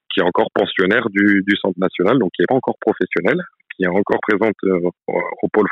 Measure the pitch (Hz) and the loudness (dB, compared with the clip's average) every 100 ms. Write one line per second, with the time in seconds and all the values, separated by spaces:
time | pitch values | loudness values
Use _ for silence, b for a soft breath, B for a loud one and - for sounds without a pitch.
0 | - 92 87 104 110 - 101 - 92 117 | -8 -2 0 0 0 0 -2 0 2 2
1 | 123 98 104 98 98 101 98 90 92 - | 0 2 2 2 0 -2 -2 -2 -2 0
2 | 90 131 92 - 87 127 117 - 110 - | 2 2 0 0 0 0 -2 -2 -2 0
3 | 92 - 92 175 175 _ - - 90 92 | -2 -2 0 -2 -4 _ -14 -4 -2 0
4 | - 110 - 98 110 - 95 90 87 - | 0 -2 0 0 0 0 0 0 -2 -6
5 | - 90 87 - - 104 98 | -6 -4 -4 -4 -2 0 0